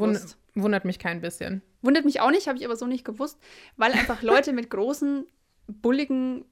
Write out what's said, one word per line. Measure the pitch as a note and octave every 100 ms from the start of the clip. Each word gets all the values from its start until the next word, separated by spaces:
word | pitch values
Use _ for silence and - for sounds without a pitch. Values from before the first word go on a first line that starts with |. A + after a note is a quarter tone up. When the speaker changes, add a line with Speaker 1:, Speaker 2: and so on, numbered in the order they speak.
| G#3+
Speaker 1:
gewusst. | G#3 F3 - _ -
Speaker 2:
wundert | G3+ G3 F#3+
mich | F#3+
kein | F3+ E3+
bisschen. | E3+ - F3 F#3+ - _
Speaker 1:
Wundert | A#3+ D4+ D4
mich | -
auch | A#3+
nicht, | E4+ E4+
hab | B3+
ich | B3+
aber | A3+
so | B3
nicht | B3+ B3+
gewusst, | A3 D4 - - - - -
weil | A3
einfach | A#3 - A#3
Speaker 2:
<laughs> |
Speaker 1:
Leute | A3 B3+ C#4+
mit | B3 A#3
großen, | G3 A3 C#4+ C#4+ C#4 - _ _ _ -
bulligen, | G#3+ A#3 C4+ C#4+ C4 B3+ B3+ -